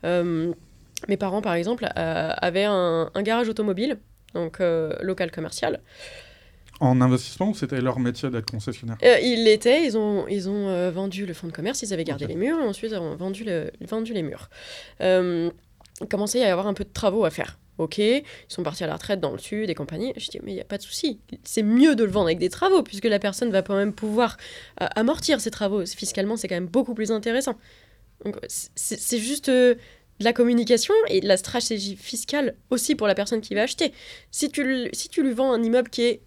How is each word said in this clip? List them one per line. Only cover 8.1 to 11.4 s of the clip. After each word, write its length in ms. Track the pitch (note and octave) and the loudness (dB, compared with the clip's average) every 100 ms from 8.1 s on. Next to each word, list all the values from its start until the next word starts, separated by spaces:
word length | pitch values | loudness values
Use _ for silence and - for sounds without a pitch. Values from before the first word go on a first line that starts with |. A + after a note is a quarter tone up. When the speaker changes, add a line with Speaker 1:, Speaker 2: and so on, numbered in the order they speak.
| B2 C3+ | -2 -4
Speaker 2:
d'être 220 | A#2+ A2 | -4 -6
concessionnaire ? 460 | A2+ - A2 A#2 A2+ | -8 -8 -8 -8 4
Speaker 1:
Euh, 140 | - A#3 | 6 8
ils 220 | B3+ A#3 | 6 4
l'étaient, 420 | A3+ G#3+ A3+ C#4+ D#4+ | 6 6 6 4 4
ils 120 | A3 | 2
ont, 300 | G#3+ G3+ - | 2 0 0
ils 200 | G3+ F#3 | -4 -2
ont, 220 | G3+ G3 | -4 -2
euh, 220 | F3+ F3+ | 0 0
vendu 340 | E3+ G3 F#3 G3+ | -2 -4 -6 -8
le 80 | |
fonds 140 | E3 | -8